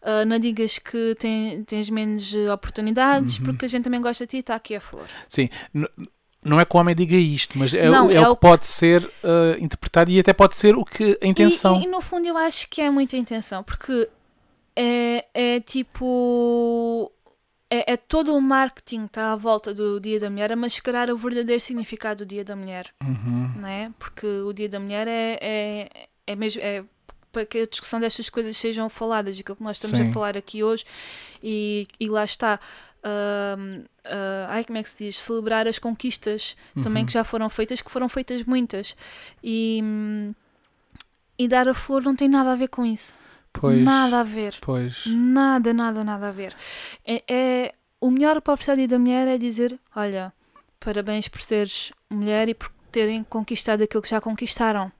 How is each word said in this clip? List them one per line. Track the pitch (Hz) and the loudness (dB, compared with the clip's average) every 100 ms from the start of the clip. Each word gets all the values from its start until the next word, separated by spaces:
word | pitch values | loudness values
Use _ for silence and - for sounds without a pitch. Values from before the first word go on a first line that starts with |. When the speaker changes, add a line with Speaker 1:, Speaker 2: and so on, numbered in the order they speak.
Speaker 1:
ah, | - 214 | 0 0
não | 214 226 | 2 2
digas | 233 220 220 - | 0 0 -2 -4
que | - 240 226 220 | -6 -4 -2 -2
tem, | 226 220 220 190 | -2 -2 -4 -6
tens | 214 214 208 | -8 -6 -4
menos, | 220 214 214 196 | -2 -2 -4 -4
eh, | 208 208 | -2 0
oportunidades, | 202 - - 214 226 262 277 262 240 | -2 -6 -6 -2 2 4 4 2 -2
Speaker 2:
Uhum. | 254 | -4
Speaker 1:
porque | 262 254 | -4 -4
a | |
gente | 247 | -4
também | 240 247 | -2 -2
gosta | 240 240 247 | -2 -4 -6
de | |
ti | 269 | -8
e | |
tá | 247 226 | -6 -8
aqui | - 208 | -6 -12
a | |
flor. | - - 76 - - | -10 -16 -16 -18 -8
Speaker 2:
Sim, | - 127 - - | -2 -2 -2 -8
n-, | 147 151 - - _ _ _ | -4 -6 -8 -18 _ _ _
não | 147 151 | 4 6
é | |
que | 170 175 | 8 6
o | |
homem | 175 170 | 6 4
diga | 175 180 | 4 6
isto, | 165 143 - 135 | 4 2 -2 0
mas | 131 | 0
é | 170 - | 4 6
Speaker 1:
Não, | 269 196 | 8 8
Speaker 2:
o, | |
é | 175 | 8
Speaker 1:
é | 160 | 8
Speaker 2:
o | |
Speaker 1:
o | - | 10
Speaker 2:
que | |
pode | 175 165 - | 10 10 8
ser, | - 165 175 170 - | 4 6 6 4 -6
eh, | 175 170 165 165 | 2 4 4 2
interpretado | 165 - - - 170 | -4 -6 2 4 6
e | 185 | 6
até | 185 | 6
pode | 190 196 - | 8 6 8
ser | 208 233 | 6 6
o | 220 | 2
que | - 214 202 | 0 2 4
a | 190 | 2
Speaker 1:
E, | |
Speaker 2:
intenção. | 190 208 349 196 185 | 6 6 6 6 4
Speaker 1:
e, | 359 | 2
e | |
no | 370 | -4
fundo | - 359 339 | -4 -4 -2
eu | 330 | 0
acho | 330 - - | 0 -2 -6
que | - | -2
é | 294 | 0
muita | 277 269 262 | 2 0 -2
intenção, | 233 226 214 190 | -4 -6 -6 -10
porque | 208 - - 254 220 _ _ _ _ _ _ - | -8 -10 -2 -2 -2 _ _ _ _ _ _ -2
é, | 240 240 240 240 - | 0 0 0 -2 -4
é | - 240 240 | -2 0 0
tipo, | 226 269 247 - 254 247 247 240 240 240 233 233 233 233 214 _ _ _ _ _ _ | -2 -6 -6 -6 -2 0 2 2 2 2 2 0 0 -2 -4 _ _ _ _ _ _
é, | 240 - | -4 0
é | 240 | -4
todo | _ 311 311 294 | _ 0 2 2
o | |
marketing | 269 269 262 - - 226 214 | 4 2 0 -4 -12 -10 -10
que | |
tá | - 220 | -6 -4
à | 220 | -2
volta | 226 214 214 | 0 0 0
do | 202 208 202 | -4 -4 -4
Dia | 202 214 | -4 -4
da | 208 | -4
Mulher | 202 208 | -4 -4
a | 233 | -2
mascarar | 240 - - 240 240 | -4 -4 -4 -2 -2
o | 240 | -2
verdadeiro | 240 240 233 240 | -4 -4 0 -2
significado | - 240 220 220 220 208 202 | -2 -8 -8 -8 -8 -8 -8
do | |
Dia | 202 | -10
da | 202 196 | -10 -12
Mulher, | 190 185 180 _ | -12 -12 -14 _
Speaker 2:
Uhum. | 135 127 117 120 127 117 | -6 -6 -4 -4 -4 -6
Speaker 1:
não | 190 | -10
é? | 196 220 226 | -10 -10 -14
Porque | - - 214 | -18 -10 -6
o | 202 202 | -6 -6
Dia | 202 208 | -8 -8
da | 202 | -8
Mulher | 196 208 220 | -8 -6 -4
é, | 233 226 226 | -4 -4 -6
é, | 208 214 208 208 202 - - _ - | -6 -6 -6 -8 -12 -18 -20 _ -12
é | 202 | -6
mesmo, | 220 220 | -6 -4
é | 208 202 190 _ _ - _ | -6 -8 -10 _ _ -20 _
para | 226 214 | -8 -6
que | 226 | -4
a | 220 | -4
discussão | - - 226 | -6 -8 -4
destas | 226 226 226 | -4 -4 -8
coisas | - 220 220 | -6 -6 -4
sejam | 233 226 220 | -4 -4 -8
faladas, | - 226 220 202 190 | -6 -4 -2 -4 -8
aquilo | 196 196 | -12 -12
que | |
nós | 220 208 | -10 -8
estamos | 214 233 | -2 0
Speaker 2:
Sim. | 233 | 0
Speaker 1:
a | |
falar | 226 208 202 | 0 -4 -6
aqui | 196 214 | -10 -4
hoje, | 214 226 - - - - - - | -2 -2 -6 -18 -18 -18 -20 -14
e, | 220 214 208 208 202 _ | -6 -4 -2 -4 -6 _
e | 220 | -4
lá | 214 | -2
está, | 208 - 233 208 - - - _ | -4 -4 -2 -4 -6 -20 -20 _
ahm, | 208 208 202 202 202 196 196 190 - _ - | -8 -4 -4 -4 -6 -8 -10 -14 -18 _ -12
ah, | 202 196 196 190 | -8 -6 -8 -6
ai, | 220 | -6
como | 233 226 | -6 -8
é | |
que | 214 | -10
se | - 208 | -12 -10
diz? | 196 | -8
Celebrar | - 233 214 220 226 | -6 -4 -2 0 0
as | 226 | -2
conquistas | 240 220 254 - - 214 - - _ - | -6 -6 -6 -6 -6 -6 -8 -12 _ -6
também | 214 214 | -2 -2
Speaker 2:
Uhum. | 123 | 0
Speaker 1:
que | |
já | 233 | -2
foram | 220 226 220 | -2 -2 -4
feitas, | - 220 254 | -4 -4 -6
que | - | -8
foram | 254 247 | -6 -4
feitas | - 254 247 | -4 -6 -6
muitas, | 233 254 233 196 202 - - - - _ | 0 0 0 -6 -10 -16 -20 -20 -20 _
e, | - 226 226 220 214 214 214 214 208 208 _ _ _ _ _ - - _ _ _ | -6 -2 -2 -2 -2 -4 -4 -6 -8 -12 _ _ _ _ _ -20 -20 _ _ _
e | 247 | 2
dar | 254 254 | 2 2
a | |
flor | 254 - 269 | 0 -2 -2
não | 262 269 | 0 2
tem | 277 | 4
nada | 277 262 | 4 4
a | 254 | 0
ver | 254 | -2
com | - 240 | -2 -2
isso. | 220 - - - _ _ | -2 -6 -12 -20 _ _
Speaker 2:
Pois. | - - 240 | -4 2 4
Speaker 1:
Nada | 254 269 254 240 | 6 4 4 2
a | |
ver. | 226 214 208 - | -2 -4 -8 -8
Speaker 2:
Pois. | - 127 123 123 226 | -6 -4 -4 -6 -4
Speaker 1:
Nada, | 233 247 262 269 262 233 | 0 4 4 4 2 2
nada, | 233 233 220 | 0 -2 -4
nada | 214 208 202 | -6 -6 -8
a | |
ver. | 196 190 - - - - - - | -10 -14 -14 -18 -16 -16 -16 -6
É, | 226 - | -6 -2
é, | 247 254 254 254 - _ _ | -2 0 0 -4 -10 _ _
o | 254 | 0
melhor | 262 294 311 | 4 4 2
para | 302 | 0
oferecer | 285 - | -2 2
ao | 269 | 2
Dia | 262 | 2
da | 247 | 4
Mulher | 247 254 262 | 4 2 2
é | 254 | 0
dizer, | 240 226 240 254 _ - | -2 0 -2 -2 _ -6
"Olha, | 208 190 185 _ _ _ _ _ | -6 -6 -8 _ _ _ _ _
parabéns | - 208 202 214 208 | -6 -4 -4 -4 -6
por | - | -10
seres | - 214 202 - - - _ | -2 -2 -2 -6 -10 -14 _
mulher | 208 208 214 226 | -4 -2 0 0
e | |
por | 226 - - _ | -2 -10 -18 _
terem | 233 214 220 | -2 -2 -2
conquistado | 220 220 214 226 - 214 | -6 -8 -6 -6 -2 0
aquilo | 214 220 | 0 0
que | 208 | -2
já | 220 | -4
conquistaram." | 226 220 240 - 226 208 190 | -4 -8 -8 -2 -2 0 -6